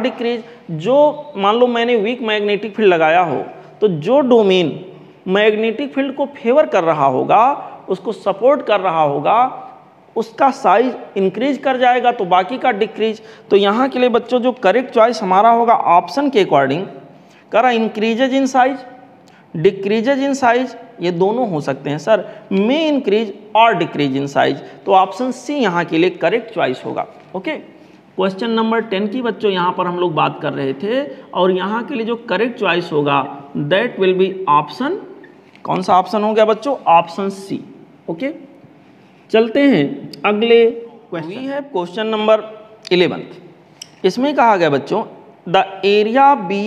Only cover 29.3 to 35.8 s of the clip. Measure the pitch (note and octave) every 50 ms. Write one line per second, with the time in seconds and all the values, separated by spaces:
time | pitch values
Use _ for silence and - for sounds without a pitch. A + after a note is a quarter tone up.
29.3 | G#3 - - G#3 F#3+ F#3 F3 F3+ F3 F3 F3+ F3+ F3 F3+ F3+ F3+ D#3 D3+ D3 D3
30.3 | D3 - - D3 C#3 C#3+ C#3 C3+ C3+ C3+ G3+ G3+ A#3 C4 C#4+ D4 - - - -
31.3 | - F#3 F3+ F#3 F#3 F#3 F3+ F#3+ G#3+ A#3 A#3+ - D4 A#3 A3+ G#3+ A#3 A3+ - -
32.3 | F#3 F#3 A3+ B3+ A#3+ - G#3 F3+ E3+ F3 E3+ - D#3+ D3 D3 D3 C#3+ C#3+ C3+ -
33.3 | - - - - - D#3+ D3 D3 F3+ G3 A#3 B3 A#3 - F#3+ F#3+ F#3 F#3 F#3+ G3
34.3 | F#3+ - - - D3 D3 D#3 - - - B3+ D4 F#4+ G#4+ - - - - - -
35.3 | - - _ - _ - _ - D#3+ F3